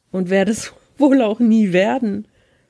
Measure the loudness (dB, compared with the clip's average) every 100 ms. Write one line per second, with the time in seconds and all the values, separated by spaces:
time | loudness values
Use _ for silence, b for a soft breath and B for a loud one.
0 | _ -8 -2 0 0 -4 -8 -18 _ _
1 | 2 2 0 0 2 2 2 0 0 -2
2 | -4 -6 -12 _ _ _ _